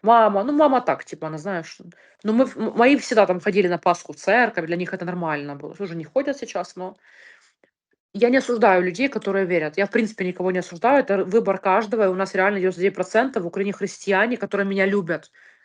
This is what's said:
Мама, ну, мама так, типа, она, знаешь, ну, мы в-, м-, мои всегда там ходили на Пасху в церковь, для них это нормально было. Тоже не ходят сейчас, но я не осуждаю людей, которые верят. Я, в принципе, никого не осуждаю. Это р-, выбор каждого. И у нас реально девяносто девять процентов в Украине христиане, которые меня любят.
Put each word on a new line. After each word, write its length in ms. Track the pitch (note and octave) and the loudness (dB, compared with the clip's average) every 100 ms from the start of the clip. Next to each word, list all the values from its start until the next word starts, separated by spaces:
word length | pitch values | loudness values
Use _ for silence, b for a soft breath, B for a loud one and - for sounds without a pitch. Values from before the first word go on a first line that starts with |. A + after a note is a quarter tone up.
Мама, 400 | G3 A#3 G#3+ G3+ | 6 6 6 2
ну, 100 | A#3 | 0
мама 280 | D4 D4+ C4 | 2 4 4
так, 240 | B3 C#3 - | 0 -4 -6
типа, 220 | D#3 D#3 | -12 -10
она, 100 | D#3 | -8
знаешь, 400 | E3+ F3+ D#3 - F3 b b b | -8 -8 -10 -18 -20 b b b
ну, 100 | G#3 | 0
мы 120 | A3+ C4 | 2 2
в-, 120 | - | -2
м-, 140 | A3 - | -4 4
мои 200 | A#3+ C#4+ | 4 4
всегда 280 | - A3 G3 | 2 2 4
там 120 | F#3 | 2
ходили 260 | G#3 G3 F3+ | 0 2 2
на 80 | E3+ | 2
Пасху 340 | F#3 F3 - | 0 0 -4
в 40 | C#3+ | -8
церковь, 480 | - A3+ A#3 A#3 D#3+ | 0 2 2 -2 -6
для 100 | E3+ | -6
них 160 | F3+ | -6
это 120 | F#3 F3 | -6 -8
нормально 500 | F3+ E3 D3 C#3+ C#3+ | -6 -4 -4 -8 -12
было. 200 | C#3+ - | -14 -12
Тоже 200 | G3 E3 | -10 -10
не 100 | D#3+ | -4
ходят 320 | C4 C#4+ C#4 | -4 -2 -6
сейчас, 380 | A3+ F#3 F#3 - | -8 -8 -10 -12
но 180 | F#3 G#3 b b b b b b _ _ _ _ _ | -14 -16 b b b b b b _ _ _ _ _
я 160 | G3+ A#3 | 0 2
не 80 | C4 | 2
осуждаю 460 | B3+ A#3 G#3+ F#3 | 0 2 4 4
людей, 260 | F3+ F3 C4+ | 2 -2 -4
которые 360 | A3 G3 G3 F#3 | -2 -2 -2 0
верят. 320 | F3 D#3 E3+ | 0 0 -2
Я, 80 | G3 | 0
в 40 | |
принципе, 340 | A#3 G#3+ - F#3 | 0 -2 -4 -6
никого 260 | F3+ F#3 | -2 -2
не 80 | F#3 | -2
осуждаю. 400 | F3 F3 A#3 C#4 | -6 -2 2 2
Это 120 | C4 G3 | 2 -2
р-, 100 | F#3 | 2
выбор 320 | A3 G3 F#3+ | 0 0 -2
каждого. 440 | G3 F#3+ G#3+ A3+ G3 | 2 2 0 0 0
И 20 | |
у 80 | F#3 | 0
нас 200 | F#3+ F#3+ | -2 0
реально 240 | F#3+ G3+ | 0 2
девяносто 220 | F#3 E3+ | -2 0
девять 140 | F#3+ F#3+ | -2 -2
процентов 480 | F3+ A3 B3+ A#3 | 0 0 0 -2
в 40 | E3+ | -6
Украине 260 | F#3+ G3+ | -4 -6
христиане, 640 | G3 G3+ - - F#3+ A3+ B3 | -4 -8 -8 -2 0 0 -2
которые 300 | G3 G3+ G3 | -4 -4 -2
меня 180 | G3 F#3+ | 0 0
любят. 460 | G3+ E3 E3 - b b b | 0 -2 -8 -8 b b b